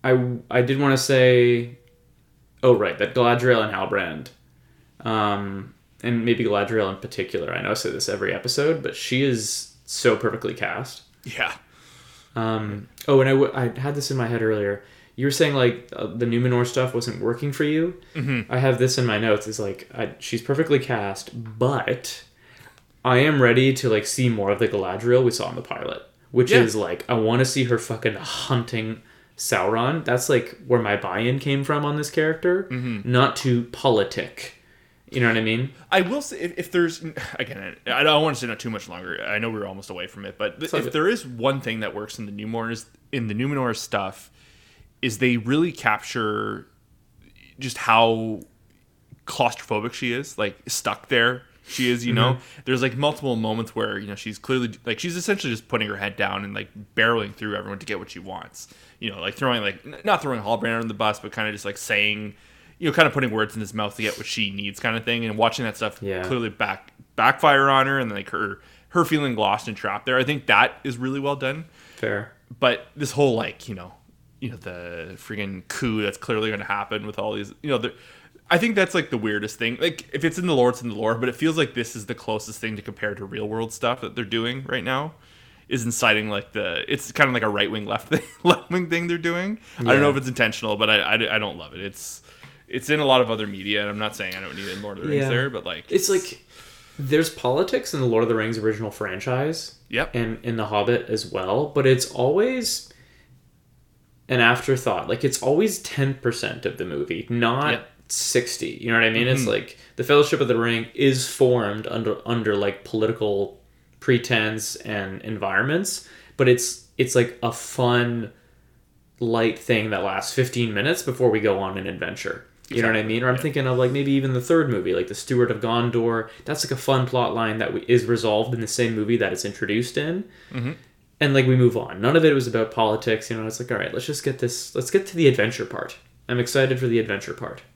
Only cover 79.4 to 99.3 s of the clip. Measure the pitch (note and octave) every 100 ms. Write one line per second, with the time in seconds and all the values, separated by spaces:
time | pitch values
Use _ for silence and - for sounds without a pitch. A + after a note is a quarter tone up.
79.4 | G#2+ - A#2 B2 E3+ - - C#3 D#3+ E3
80.4 | F3+ C#3 B2 A#2+ A#2+ G#2 A2 A2+ B2 A#2+
81.4 | D#3+ D#3+ C3 B2 A2+ A#2 G2+ A#2+ - G#2+
82.4 | - G#2+ A2+ G#2 A#2 G#2 G#2 G2+ G2 G#2
83.4 | G#2+ A2 A2+ - A#2+ B2+ G#2 A#2+ G2+ A2+
84.4 | A#2 C3 C3+ B2+ G2 C3 D3+ - _ -
85.4 | - _ - C3 A#2 A#2 A#2 G#2+ G#2+ G2+
86.4 | - G#2+ F#2+ E2 - C#3 - - C#3 B2
87.4 | A2 G2+ G2+ G#2+ G#2 G#2+ - D#3 - -
88.4 | F3 - - F3+ E3+ E3+ E3+ E3+ E3+ E3+
89.4 | F#3+ A3 - - A#2+ C3+ C#3+ C#3 B2+ B2+
90.4 | A2+ - A2 G#2+ A2 G#2+ E2 G#2+ - A2
91.4 | G#2 E2+ D2+ D#2+ G2 - - - - -
92.4 | - - _ B2+ C3 D3+ C#3+ B2+ A2+ A2
93.4 | G#2 F#2+ G2+ G#2 G#2 G#2 G#2+ G#2 F#2+ F#2+
94.4 | F#2+ E2 G2 F#2+ G#2 G2 D3+ C#3+ C3+ A#2+
95.4 | C3+ A#2 - D#2+ - F#3+ - F#3+ - -
96.4 | _ - - - - - C3+ D3+ D#3+ -
97.4 | B2 C#3 F#3+ B3+ - D3 B2+ A2+ A2+ A2+
98.4 | A2 A2 G#2+ G#2+ G#2+ - G#2 F#2+ C3